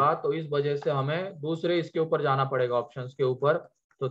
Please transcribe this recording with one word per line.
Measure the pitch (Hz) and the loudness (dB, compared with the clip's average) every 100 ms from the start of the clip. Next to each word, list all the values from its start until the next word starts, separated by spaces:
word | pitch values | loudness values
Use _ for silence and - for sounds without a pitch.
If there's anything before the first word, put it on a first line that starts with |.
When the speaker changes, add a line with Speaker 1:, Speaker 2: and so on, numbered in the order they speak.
Speaker 1:
No | 143 165 | 2 2
sir। | |
Speaker 2:
तो | 147 | 0
इस | 156 156 | -2 -2
वजह | 143 143 143 | -2 0 0
से | 156 | -2
हमें | 143 135 160 190 180 | -2 0 -2 -4 -6
दूसरे | 147 160 170 175 | -4 -2 0 0
इसके | 160 - | 0 -2
ऊपर | 160 160 | 0 0
जाना | 143 135 131 | 2 2 0
पड़ेगा, | 135 123 123 | 0 2 0
options | 117 - 127 | -2 -8 -12
के | - | -2
ऊपर। | 131 127 143 160 - _ _ _ | 0 2 2 2 -2 _ _ _
तो | 131 | -8